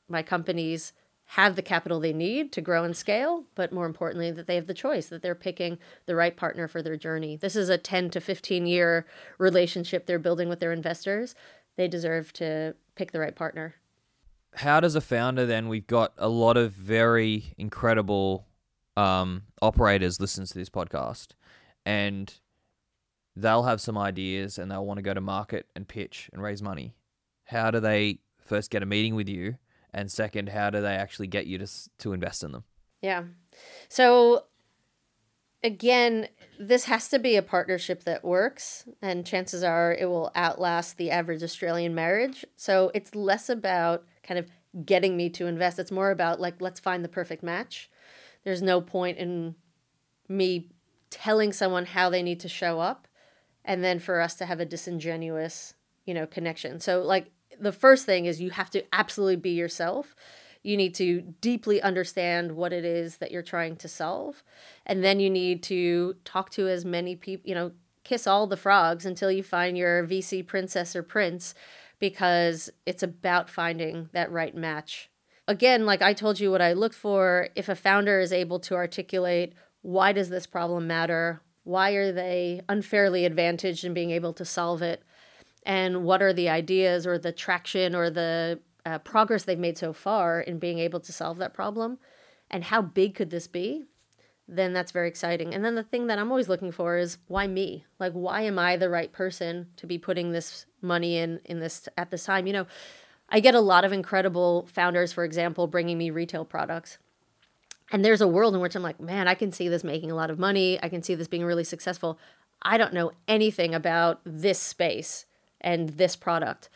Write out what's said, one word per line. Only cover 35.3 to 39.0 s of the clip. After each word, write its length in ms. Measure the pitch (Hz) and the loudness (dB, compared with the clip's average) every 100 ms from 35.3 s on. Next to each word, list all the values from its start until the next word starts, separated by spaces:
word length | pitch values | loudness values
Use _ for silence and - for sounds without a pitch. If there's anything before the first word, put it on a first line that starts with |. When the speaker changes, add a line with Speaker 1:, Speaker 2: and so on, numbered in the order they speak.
| _ _ _ | _ _ _
Speaker 1:
again, 640 | 233 196 233 247 240 226 214 _ - - | -4 2 4 6 6 2 -4 _ -20 -6
this 260 | 202 247 | 2 2
has 240 | - 233 - | 4 -2 2
to 100 | 277 | 2
be 180 | 247 214 | 4 4
a 60 | |
partnership 600 | 180 180 185 185 - 180 | 4 2 2 -2 -2 -6
that 200 | - 160 | -4 -4
works, 640 | 175 180 233 - - - 247 - | 0 2 2 -2 -12 -12 -16 -10